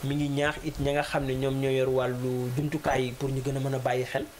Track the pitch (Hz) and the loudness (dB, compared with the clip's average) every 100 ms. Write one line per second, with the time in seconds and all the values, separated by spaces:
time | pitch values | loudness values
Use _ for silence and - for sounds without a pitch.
0 | 139 147 143 139 147 147 156 - 143 143 | 0 0 0 2 2 0 -6 -2 0 0
1 | 143 156 135 131 135 135 135 131 131 131 | 0 0 0 0 0 2 2 2 4 2
2 | 127 123 127 127 123 123 147 156 147 131 | 2 0 -2 -2 -2 -2 -2 0 0 2
3 | 127 120 139 131 131 135 135 131 127 127 | 0 -2 -2 -2 -2 -2 -2 0 0 0
4 | 123 135 151 | 0 -2 -4